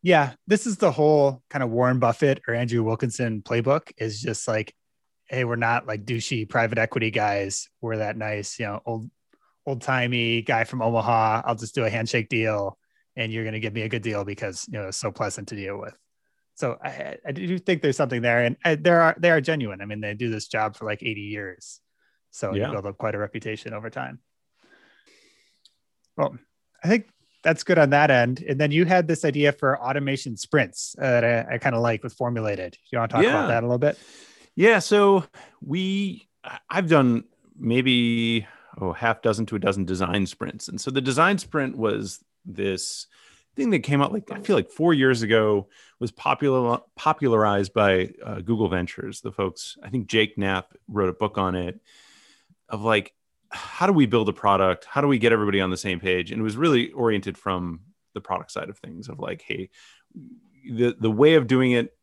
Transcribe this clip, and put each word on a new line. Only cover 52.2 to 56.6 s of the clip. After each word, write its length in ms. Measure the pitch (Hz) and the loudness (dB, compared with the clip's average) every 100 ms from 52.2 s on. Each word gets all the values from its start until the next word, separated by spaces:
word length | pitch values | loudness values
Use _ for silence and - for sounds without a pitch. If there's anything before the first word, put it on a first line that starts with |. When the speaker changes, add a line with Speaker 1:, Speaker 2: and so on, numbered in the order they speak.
| _ _ _ _ _ | _ _ _ _ _
Speaker 2:
of, 120 | 110 | -4
like, 300 | 110 107 101 _ _ _ _ | 2 2 0 _ _ _ _
how 360 | - - - 185 | -16 -14 0 4
do 60 | |
we 140 | 180 127 | 6 6
build 220 | 117 104 | 4 2
a 40 | |
product? 520 | 92 104 98 95 90 | 0 2 4 4 2
How 160 | - 143 | -2 0
do 60 | 143 | 2
we 100 | 131 | 4
get 160 | 113 | 4
everybody 280 | 113 104 98 | 4 2 2
on 100 | 92 | 0
the 60 | 90 | -2
same 240 | 101 87 | -4 -4
page? 320 | 95 92 87 | 0 0 -2
And 80 | 107 | -4
it 20 | |
was 140 | 110 | -4
really 340 | 107 | 0